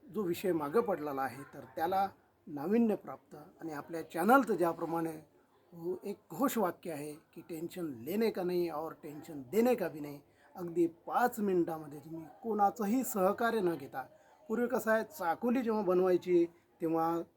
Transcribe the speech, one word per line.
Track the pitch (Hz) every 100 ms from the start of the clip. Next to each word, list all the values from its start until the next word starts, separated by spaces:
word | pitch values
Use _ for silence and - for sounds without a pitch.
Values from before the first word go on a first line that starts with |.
| 285
जो | 190
विषय | 185 175 196
मागं | 165 143 170
पडलेला | 220 170 147 135
आहे, | 135 - 139
तर | 147 123 -
त्याला | 165 190 196 - _ _ -
नाविन्य | 147 151 226 233
प्राप्त | 196 - 131 _
आणि | 151 151 - 160
आपल्या | 147 - 165 160
चॅनलचं | 170 190 269 226 180
ज्याप्रमाणे | 170 160 160 165 165 156 - _ _ _ _ 170 170 185 202
एक | 202 _
घोषवाक्य | 160 247 233 185 165 180
आहे | 151 147
की, | 151 _ -
"टेन्शन | - 160 170 185
लेने | 165 123 123 208 226
का | 196
नहीं | 180 180 170
और | 151 160
टेन्शन | 151 160 151 139 147 123
देने | 185 240
का | 240 160
भी | 151
नहीं," | 147 143 _ _ -
अगदी | - 175 170 165
पाच | - - 170 240 240
मिनिटामध्ये | 208 180 165 160 156 147
तुम्ही | 160 165 160 -
कोणाचंही | 226 214 202 - 202 254
सहकार्य | 240 214 185 202 233 220
न | 180
घेता, | 160 135 135 127 - _ _ -
पूर्वी | 220 240
कसं | 247 220
आहे, | 220
चाकोली | 214 - 175 156 240 247
जेव्हा | 226 214
बनवायची | 190 180 185 175 180 175 170 - _ _
तेव्हा | 165 165 165 170 -